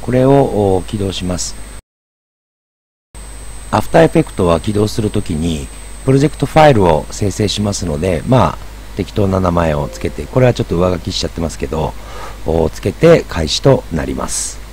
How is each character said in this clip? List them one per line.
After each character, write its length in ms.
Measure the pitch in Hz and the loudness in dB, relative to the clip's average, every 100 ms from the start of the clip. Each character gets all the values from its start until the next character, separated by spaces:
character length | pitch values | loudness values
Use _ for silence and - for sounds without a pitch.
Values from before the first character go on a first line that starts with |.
こ 100 | - | 0
れ 140 | 127 131 | 2 4
を、 520 | 139 135 101 101 95 | 4 4 2 2 2
お、 60 | - | 0
起 100 | 110 | -4
動 140 | 98 | -4
し 120 | 90 | -4
ま 140 | 90 90 | -4 -4
す。 180 | - - - - _ _ _ _ _ _ _ _ _ _ _ _ _ - - - - - - | -6 -8 -12 -14 _ _ _ _ _ _ _ _ _ _ _ _ _ -18 -16 -12 -12 -12 -4
ア 100 | 104 | -2
フ 100 | - | 2
タ 100 | 160 | 4
ー 40 | 160 | 4
エ 20 | |
フ 120 | 170 | 4
ェ 40 | |
ク 100 | 151 | 0
ト 140 | - 90 | 0 2
は 120 | 82 | 2
起 140 | - | 0
動 140 | 104 104 | 0 0
す 120 | - | 0
る 120 | 107 | -2
と 100 | 107 | -2
き 140 | - 78 | -2 -2
に、 320 | 82 80 69 - - - | -2 -4 -6 -12 -14 -8
プ 100 | - | 0
ロ 40 | 135 | 2
ジ 80 | 139 | 2
ェ 40 | |
ク 60 | - | 0
ト 100 | - | 0
フ 100 | - | 6
ァ 140 | 151 | 6
イ 20 | |
ル 100 | 123 90 | 8 6
を 200 | 78 - | 4 0
生 180 | - 104 | -4 -4
成 180 | 90 104 | 0 -2
し 140 | - | 0
ま 120 | 104 | -2
す 120 | 101 92 | -2 -4
の 140 | 73 | -2
で、 240 | 92 82 - | -2 -2 2
ま 260 | 127 95 | 4 4
あ、 40 | - - - - - | 0 -12 -14 -12 -6
適 160 | 92 | -4
当 140 | - 98 | 0 0
な 120 | 95 | 2
名 120 | 92 | 2
前 240 | 92 82 76 | 2 2 0
を 120 | 71 | -4
つ 120 | - | -6
け 100 | 85 | -8
て、 160 | - - | -6 -4
こ 140 | - | 2
れ 80 | 127 | 4
は 80 | 117 | 2
ち 80 | |
ょ 20 | 117 | -2
っ 20 | |
と 80 | 87 | 2
上 140 | 90 | 2
書 60 | 90 | 0
き 120 | 90 | -4
し 80 | 90 | -4
ち 60 | 82 | -4
ゃ 20 | |
っ 20 | |
て 120 | - | -4
ま 80 | 82 | -6
す 80 | - | -4
け 80 | - | -6
ど、 260 | 78 73 - - - - - - | -4 -4 -6 -12 -12 -12 -8 -2
お、 240 | 80 80 | 2 0
つ 100 | - | 0
け 100 | 104 | -6
て 320 | - 160 160 - | 2 6 6 4
開 180 | - 78 | -4 -2
始 140 | - | 0
と 220 | 139 123 - | 4 2 2
な 100 | 82 | -4
り 120 | 65 65 | -4 -4
ま 120 | - | -4
す。 300 | - - - - | -6 -8 -10 -14